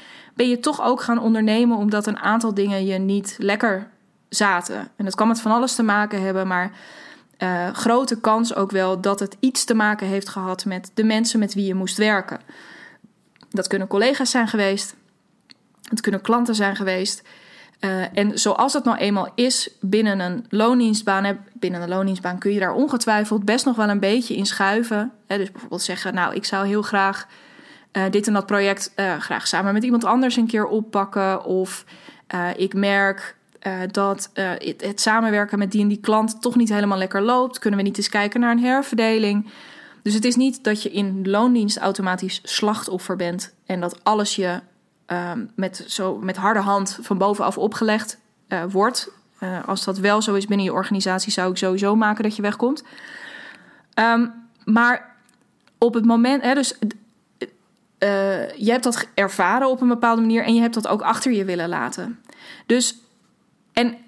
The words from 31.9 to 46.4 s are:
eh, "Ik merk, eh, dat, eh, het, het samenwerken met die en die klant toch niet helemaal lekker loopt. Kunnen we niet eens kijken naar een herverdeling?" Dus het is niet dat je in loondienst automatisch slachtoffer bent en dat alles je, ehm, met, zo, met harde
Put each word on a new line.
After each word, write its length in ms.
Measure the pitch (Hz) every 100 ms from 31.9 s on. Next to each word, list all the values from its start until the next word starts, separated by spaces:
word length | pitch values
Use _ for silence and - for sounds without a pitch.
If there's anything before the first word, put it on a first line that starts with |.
| - - - -
eh, 220 | 180 175 180
"Ik 180 | 190
merk, 600 | 196 202 196 196 196 - - _ -
eh, 220 | 202 185 185
dat, 400 | 208 196 196 -
eh, 180 | - 190 175
het, 240 | - -
het 180 | 202 202
samenwerken 580 | - 226 226 208 208 202
met 140 | 196
die 100 | 208
en 60 | 202
die 120 | 202
klant 420 | - 214 220 220
toch 140 | 240 240
niet 120 | 220
helemaal 300 | 208 208 190
lekker 240 | 185 196
loopt. 360 | 214 254 254 -
Kunnen 200 | 220 202
we 60 |
niet 120 | 196 196
eens 120 | 196
kijken 320 | 208 208 240
naar 100 | 240
een 140 | 240
herverdeling?" 840 | 247 262 277 233 226 220 208 208 214 - - - - -
Dus 100 | 208
het 100 | 214
is 120 | 247 240
niet 280 | 262 -
dat 180 | 214 214
je 80 | -
in 400 | 202 202 190 190
loondienst 460 | 202 247 240 208 -
automatisch 640 | 196 196 190 185 190 -
slachtoffer 760 | - - 208 214 - 185 - 185
bent 380 | 175 180 - _ -
en 140 | 185
dat 240 | 175 175
alles 320 | - 214 202 -
je, 240 | 185 175 - _ _ _ -
ehm, 380 | 175 175 - -
met, 300 | - 190 185 -
zo, 320 | - 190 110
met 180 | 185
harde 240 | 190